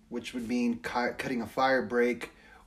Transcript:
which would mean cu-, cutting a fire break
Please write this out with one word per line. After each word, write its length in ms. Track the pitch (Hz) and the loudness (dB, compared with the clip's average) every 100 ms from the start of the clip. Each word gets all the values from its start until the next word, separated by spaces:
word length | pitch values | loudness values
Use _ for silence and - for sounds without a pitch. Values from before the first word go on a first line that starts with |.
| _ | _
which 240 | 120 - | -10 -8
would 140 | 127 113 | -8 -2
mean 300 | 123 120 117 | 0 2 0
cu-, 340 | - 123 120 - | -2 -2 -2 -2
cutting 240 | 135 123 | -4 -4
a 40 | 110 | -4
fire 360 | - 131 131 | 0 4 4
break 480 | 107 120 120 117 - - - - | 2 4 4 2 -6 -14 -20 -20